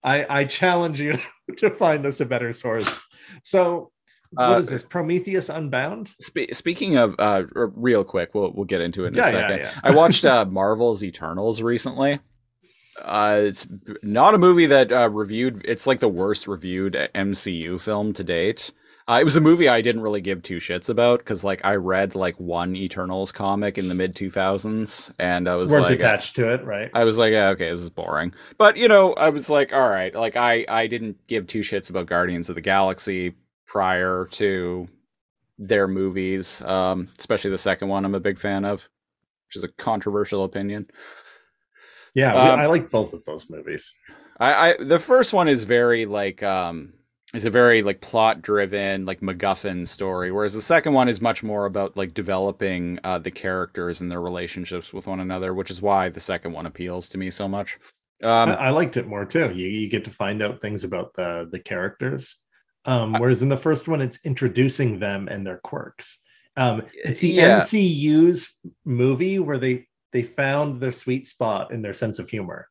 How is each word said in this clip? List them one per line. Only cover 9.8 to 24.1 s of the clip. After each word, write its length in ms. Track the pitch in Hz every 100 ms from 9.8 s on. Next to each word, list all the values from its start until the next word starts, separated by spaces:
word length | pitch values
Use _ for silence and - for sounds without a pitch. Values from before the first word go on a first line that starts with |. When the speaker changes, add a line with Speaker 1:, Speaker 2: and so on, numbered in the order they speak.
Speaker 2:
I 120 | -
watched, 320 | 143 165 - 151
uh, 180 | 123
<laughs> 60 | 98
Marvel's 520 | 92 98 110 120 104
Eternals 600 | 98 - 78 87 110 110
recently. 580 | 113 117 131 131 139 143 _ _ _ _ _ _ _ -
Uh, 400 | - 104 104 104
it's 200 | 104 98
b-, 300 | - 98 - 107
not 320 | 104 110 170
a 40 | 214
movie 280 | 180 175 160
that, 260 | 139 117
uh, 160 | 123 117
reviewed. 520 | 107 101 110 127 107
It's, 220 | - 92 -
like, 140 | 127
the 100 | 117
worst 360 | 87 95 104 -
reviewed 600 | 92 90 92 98 87 -
M 180 | - 98
C 200 | 95 - 85
U 140 | 82 90
film 340 | - 104 107
to 100 | 98
date. 480 | 90 85 95 107 - _ _ _ -
Uh, 80 | 123
it 60 |
was 120 | 160 147
a 40 |
movie 260 | 156 170 147
I 140 | 117
didn't 220 | 117 113
really 180 | 110 104
give 220 | 92 92
two 160 | - 87
shits 320 | - 90 -
about 340 | 117 120 120
'cause, 180 | - 98
like, 220 | 98 92
I 120 | 98 101
read, 380 | 90 95 98
like, 240 | 95 92 85
one 380 | 90 85 90 92
Eternals 560 | 92 95 92 95 98
comic 460 | - 101 101 104 98
in 100 | 92
the 60 |
mid 200 | 90 92